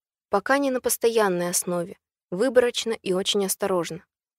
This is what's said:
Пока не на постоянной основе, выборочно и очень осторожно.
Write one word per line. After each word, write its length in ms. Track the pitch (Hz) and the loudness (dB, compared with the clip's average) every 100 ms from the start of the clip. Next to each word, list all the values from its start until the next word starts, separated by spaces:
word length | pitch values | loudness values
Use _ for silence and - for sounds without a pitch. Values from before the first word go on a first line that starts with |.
| _ _ _ | _ _ _
Пока 300 | 202 - 277 | -2 2 2
не 120 | 277 | 2
на 120 | 254 | -2
постоянной 680 | 247 - 233 226 202 175 175 | -2 0 0 2 2 2 -2
основе, 480 | 180 - 175 175 - _ _ - | -2 -2 -4 -6 -10 _ _ -8
выборочно 600 | 180 262 247 240 - 220 | -2 2 4 2 2 -4
и 220 | 220 190 | -4 -2
очень 320 | 180 196 208 190 | -2 0 0 0
осторожно. 580 | - 196 185 165 165 - _ _ | -2 -2 -2 -2 -8 -16 _ _